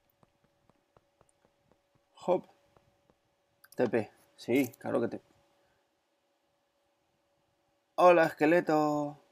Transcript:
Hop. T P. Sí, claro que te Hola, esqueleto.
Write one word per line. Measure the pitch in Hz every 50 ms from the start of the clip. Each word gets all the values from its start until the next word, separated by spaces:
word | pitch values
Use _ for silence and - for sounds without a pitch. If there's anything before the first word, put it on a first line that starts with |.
| _ _ _ _ _ _ _ _ _ _ _ _ _ _ _ _ _ _ _ _ _ _ _ _ _ _ _ _ _ _ _ _ _ _ _ _ _ _ _ _ _ _ _ - -
Hop. | - 180 - - - _ _ _ _ _ _ _ _ _ _ _ _ _ _ _ _ _ _ _ _ _ _ _ _ _
T | - 127 113
P. | 123 113 101 - - _ _ _ _
Sí, | - - - 117 127 127 120 - -
claro | - 113 117 127
que | 117 113
te | - - - _ _ _ _ _ _ _ _ _ _ _ _ _ _ _ _ _ _ _ _ _ _ _ _ _ _ _ _ _ _ _ _ _ _ _ _ _ _ _ _ _ _ _ _ _ _ _ _ _ _ _ _ _ _
Hola, | - 170 180 175 165 165
esqueleto. | 156 - - 151 151 170 175 - - 156 151 151 151 147 147 147 147 147 - _ _